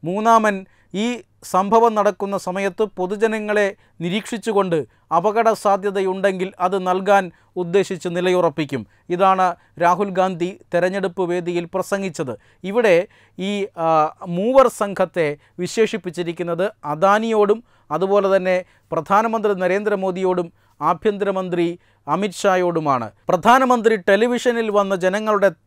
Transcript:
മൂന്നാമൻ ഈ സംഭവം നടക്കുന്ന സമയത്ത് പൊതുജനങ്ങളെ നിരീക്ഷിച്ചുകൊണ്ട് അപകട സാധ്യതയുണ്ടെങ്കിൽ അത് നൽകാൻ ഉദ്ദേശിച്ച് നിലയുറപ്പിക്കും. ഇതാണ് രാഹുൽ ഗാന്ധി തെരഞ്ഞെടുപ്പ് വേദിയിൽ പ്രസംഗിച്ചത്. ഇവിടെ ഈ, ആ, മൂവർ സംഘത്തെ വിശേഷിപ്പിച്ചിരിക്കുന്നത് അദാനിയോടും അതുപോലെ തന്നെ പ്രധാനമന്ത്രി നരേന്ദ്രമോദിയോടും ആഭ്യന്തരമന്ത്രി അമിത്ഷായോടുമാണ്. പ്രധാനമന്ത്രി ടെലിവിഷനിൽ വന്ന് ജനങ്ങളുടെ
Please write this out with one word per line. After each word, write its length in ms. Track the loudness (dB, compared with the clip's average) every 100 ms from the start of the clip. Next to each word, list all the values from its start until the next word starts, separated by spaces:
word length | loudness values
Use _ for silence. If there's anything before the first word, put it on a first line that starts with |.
മൂന്നാമൻ 520 | -6 -2 4 4 4 -2 -8 _ _
ഈ 120 | -4 -4 -4 -10 _
സംഭവം 520 | -2 -2 2 4 4 2
നടക്കുന്ന 420 | 0 -2 -4 -4
സമയത്ത് 460 | -4 -4 -4 -2 -4 -4
പൊതുജനങ്ങളെ 760 | -6 0 0 -2 -2 0 0 -2 _ _
നിരീക്ഷിച്ചുകൊണ്ട് 840 | -4 -4 -4 -8 -2 0 0 -2 -4 _ _ 0
അപകട 360 | 0 2 0 2
സാധ്യതയുണ്ടെങ്കിൽ 880 | 0 0 0 -2 -2 0 -2 -2 -6 -4
അത് 280 | -2 -2 -2
നൽകാൻ 440 | -2 4 2 2 -12 _ -8
ഉദ്ദേശിച്ച് 540 | 0 0 0 -4 -4
നിലയുറപ്പിക്കും. 760 | -2 0 2 2 0 -4 -4 -8 _ _
ഇതാണ് 460 | 0 2 4 0 -2 _ -2
രാഹുൽ 280 | 0 2 -2
ഗാന്ധി 500 | 0 -2 0 -6 -6 _
തെരഞ്ഞെടുപ്പ് 480 | -2 0 -2 -6 -4
വേദിയിൽ 460 | -4 -2 -4 -6 -4
പ്രസംഗിച്ചത്. 600 | -6 -4 -4 -4 -6 -8 -8 _ _
ഇവിടെ 440 | -4 0 4 4 2 _ _ -10
ഈ, 280 | -6 -4 -6 -4
ആ, 120 | 0 2 0 -4 -8
മൂവർ 400 | -4 2 4 4
സംഘത്തെ 680 | 0 -6 -2 -4 -2 -4 -4 _ -10
വിശേഷിപ്പിച്ചിരിക്കുന്നത് 1120 | -6 0 0 -2 -8 -8 -8 -6 -6 -2 -4 -4 -10
അദാനിയോടും 760 | 0 2 2 2 0 2 0 _ _ _
അതുപോലെ 460 | -4 2 2 4 2
തന്നെ 200 | 2 -2 -4 _ _
പ്രധാനമന്ത്രി 640 | -6 2 2 2 0 0
നരേന്ദ്രമോദിയോടും 960 | 0 0 0 0 -2 -2 -2 -2 -2 -4 _ _ _
ആഭ്യന്തരമന്ത്രി 1000 | -2 0 -2 -2 -2 -2 -4 -2 -2 -4 _ _ -4
അമിത്ഷായോടുമാണ്. 1040 | -2 -2 -2 0 2 2 0 0 -2 -2 _ -2
പ്രധാനമന്ത്രി 680 | 2 6 4 4 2 2 0 2
ടെലിവിഷനിൽ 640 | 2 4 2 0 0 0
വന്ന് 240 | 0 0 0
ജനങ്ങളുടെ 560 | 0 -2 -2 2 2 0